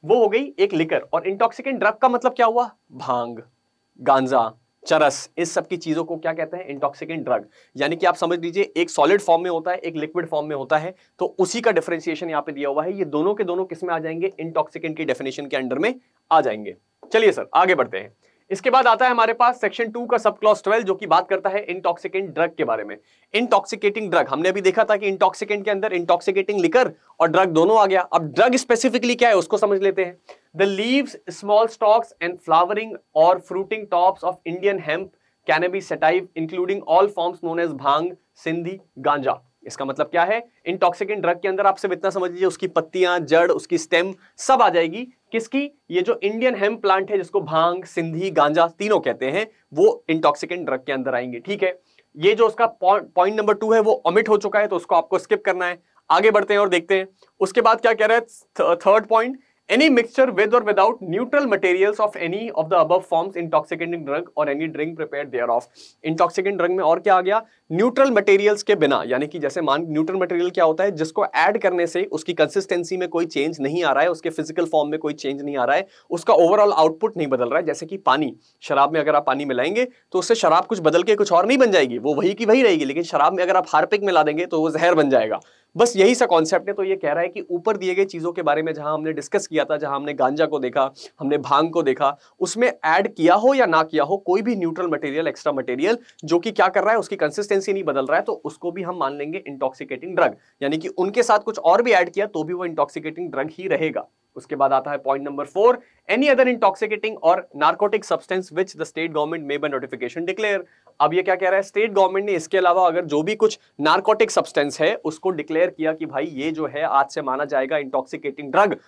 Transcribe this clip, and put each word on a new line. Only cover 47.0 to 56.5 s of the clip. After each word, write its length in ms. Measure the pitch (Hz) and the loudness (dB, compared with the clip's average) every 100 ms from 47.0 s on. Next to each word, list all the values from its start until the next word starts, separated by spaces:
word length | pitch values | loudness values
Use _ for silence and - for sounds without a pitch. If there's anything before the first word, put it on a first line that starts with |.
| 190 | 0
है 60 | 202 | -4
जिसको 220 | 170 202 | -2 -4
भांग, 420 | 151 160 170 180 | -2 0 0 0
सिंधी, 460 | - - 165 160 190 | -6 -6 -4 -4 -2
गांजा 360 | 160 147 156 170 | 2 2 4 0
तीनों 300 | 165 208 196 | 0 0 0
कहते 260 | 135 117 131 | 0 -4 -2
हैं, 200 | 165 220 _ _ | -2 -4 _ _
वो 300 | 143 208 - - | 2 2 2 -2
इंटॉक्सिकेंट 560 | 160 156 147 170 180 147 | 2 2 0 -6 -8 -4
ड्रग 180 | 131 - | -6 -4
के 60 | |
अंदर 220 | 135 131 | -6 -2
आएंगे। 260 | 123 127 123 | -4 -4 -10
ठीक 220 | 143 208 | -8 -2
है, 160 | 185 180 _ _ _ - | -2 -4 _ _ _ 0
ये 180 | 170 | 2
जो 120 | 214 226 | 4 2
उसका 200 | 220 226 | 2 -2
पॉइंट, 460 | - 185 202 - | 0 2 2 2
पॉइंट 220 | - 185 220 | 0 2 2
नंबर 160 | 208 | 0
टू 180 | 208 220 | 0 2
है 80 | 226 | 4
वो 220 | 214 220 165 | 4 2 2
ओमिट 220 | 180 220 | 0 2
हो 80 | 208 | 0
चुका 220 | 208 208 | 2 0
है, 80 | 208 | 0
तो 100 | 185 | -2
उसको 180 | - | 2
आपको 240 | 175 165 185 | 0 2 -4
स्किप 260 | - 208 | 0 -2
करना 220 | 202 180 180 | 0 -2 -4
है। 120 | 175 _ _ _ | -6 _ _ _
आगे 200 | 165 214 | 4 4
बढ़ते 240 | 208 202 | 4 2